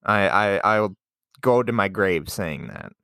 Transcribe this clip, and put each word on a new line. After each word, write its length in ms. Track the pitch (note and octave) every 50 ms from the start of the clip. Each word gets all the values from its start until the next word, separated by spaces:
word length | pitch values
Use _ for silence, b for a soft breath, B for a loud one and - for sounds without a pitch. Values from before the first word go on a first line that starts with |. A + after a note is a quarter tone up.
| _
I, 240 | - G#2+ G#2 G2 F#2+
I, 460 | - G2 G#2 G2+ G2+ F#2 - G2+ G#2+
I'll 200 | G#2+ G#2+ G#2 G#2 _ _ _ _ _ _ _ _ -
go 220 | - C3 B2 B2 B2
to 100 | A2+ A#2
my 140 | A2+ G2
grave 420 | G2 F#2+ G#2+ G2+ F#2+ F2+ D#2+ D2 -
saying 380 | - - F#2+ E2 D2+ C2+ C#2
that. 240 | A1 - - - - _ _